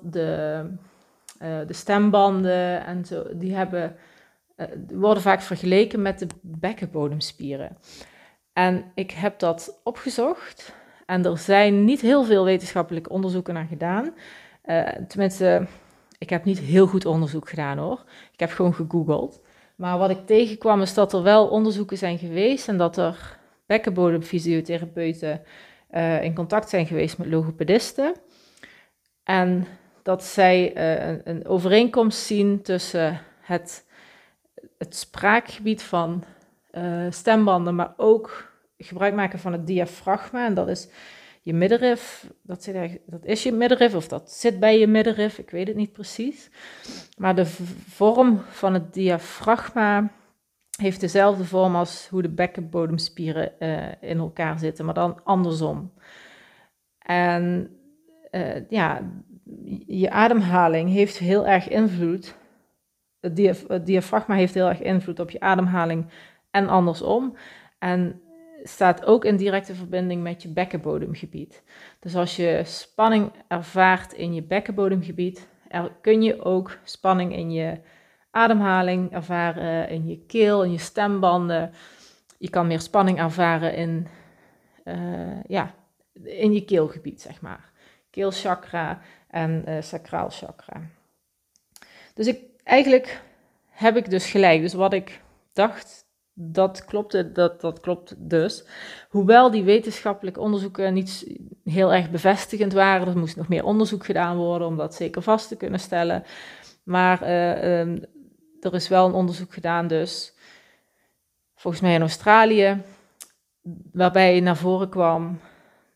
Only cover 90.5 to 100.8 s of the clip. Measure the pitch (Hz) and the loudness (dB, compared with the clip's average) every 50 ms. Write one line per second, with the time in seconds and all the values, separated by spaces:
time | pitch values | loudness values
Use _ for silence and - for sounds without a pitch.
90.5 | - _ - - - - 165 160 - _ _ _ _ _ _ _ _ _ _ _ | -20 _ -20 -18 -18 -16 -16 -18 -20 _ _ _ _ _ _ _ _ _ _ _
91.5 | _ _ _ _ _ - - _ - - - _ - - 220 240 247 - - - | _ _ _ _ _ -20 -20 _ -20 -20 -20 _ -8 -4 -2 -2 -2 -4 -6 -20
92.5 | _ _ - - 233 269 277 269 254 247 254 - - - - _ _ _ _ _ | _ _ -2 4 4 6 6 6 6 4 4 0 -14 -16 -18 _ _ _ _ _
93.5 | _ _ _ _ _ - 214 226 220 240 226 190 185 185 - - - 202 196 175 | _ _ _ _ _ 2 2 2 4 2 0 0 -2 -2 -2 0 2 4 6 6
94.5 | 160 160 160 180 175 185 190 196 196 190 190 - - - _ _ _ _ _ _ | 6 4 2 -2 -2 0 0 0 0 -2 -4 -8 -20 -20 _ _ _ _ _ _
95.5 | - - 202 226 - - - - - - _ _ _ _ _ _ _ 190 170 160 | -2 0 0 0 0 -6 -18 -20 -20 -20 _ _ _ _ _ _ _ -16 -12 -6
96.5 | 160 190 190 190 190 - - - - 208 208 208 - 190 170 165 - - 175 170 | 0 0 0 0 0 -6 -14 -8 -6 -6 -6 -2 -2 -4 -4 -2 0 0 0 0
97.5 | 175 - - 165 160 - - - - - - - - - - 156 165 160 160 208 | 0 -4 -8 -8 -8 -8 -6 -6 -6 -6 -8 -18 -18 -14 -6 0 0 2 2 0
98.5 | - - - - - - - - - - - _ - 202 196 190 226 240 254 254 | -4 -8 -18 -20 -20 -18 -18 -18 -18 -20 -12 _ -2 0 6 8 8 10 8 8
99.5 | 214 220 185 190 208 233 226 220 208 - - 208 202 202 - 185 185 - - 214 | 4 2 4 4 4 4 2 -2 -10 -6 -6 -6 -6 -6 -8 -12 -8 -6 -4 -2
100.5 | 208 202 190 202 190 - | -2 -2 -4 -6 -6 -4